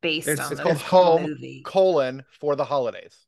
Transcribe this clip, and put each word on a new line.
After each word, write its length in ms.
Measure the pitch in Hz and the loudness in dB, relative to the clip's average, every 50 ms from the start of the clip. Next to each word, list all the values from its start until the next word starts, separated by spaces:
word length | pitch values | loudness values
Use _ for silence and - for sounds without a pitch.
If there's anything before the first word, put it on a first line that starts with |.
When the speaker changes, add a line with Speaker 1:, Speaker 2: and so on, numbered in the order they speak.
Speaker 1:
based 260 | - 170 156 156 156 147 | -2 -4 -4 -4 -2 -4
Speaker 2:
It's, 140 | 151 139 | -4 -4
Speaker 1:
on 100 | 135 143 | -4 -6
Speaker 3:
It's 60 | 147 139 | -8 -4
Speaker 1:
the 40 | 147 | 0
Speaker 3:
called 120 | 175 170 143 | 0 0 0
Speaker 1:
original 400 | - - - 185 180 175 165 160 | -2 2 4 6 6 6 4 2
Speaker 3:
Home, 40 | 151 151 | 2 -2
Speaker 1:
movie. 320 | 151 131 123 131 131 135 131 | -8 -8 -12 -16 -16 -14 -16
Speaker 3:
colon, 580 | - - 196 190 190 180 151 135 127 127 135 135 _ _ _ | -4 2 4 4 4 4 2 0 0 -4 -8 -14 _ _ _
for 160 | - 147 143 | -4 -2 -2
the 100 | 135 143 | -2 -2
Holidays. 520 | - 147 143 127 117 101 95 90 90 _ _ _ | -2 -2 -2 -2 -4 -6 -8 -16 -20 _ _ _